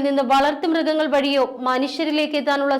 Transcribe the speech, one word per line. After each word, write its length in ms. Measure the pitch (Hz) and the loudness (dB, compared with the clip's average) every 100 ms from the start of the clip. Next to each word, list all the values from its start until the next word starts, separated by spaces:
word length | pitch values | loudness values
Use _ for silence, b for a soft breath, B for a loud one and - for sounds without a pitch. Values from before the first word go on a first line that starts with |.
നിന്ന് 180 | 277 277 262 | 2 0 2
വളർത്തുമൃഗങ്ങൾ 760 | 269 285 294 330 320 311 311 311 | 2 2 0 -2 0 0 0 2
വഴിയോ 280 | 285 277 277 262 254 254 | 0 2 0 0 -2 -2
മനുഷ്യരിലേക്ക് 680 | 254 277 311 311 302 302 294 | -2 -2 -2 -2 0 -2 -2
എത്താനുള്ള 340 | 254 277 277 | 0 0 0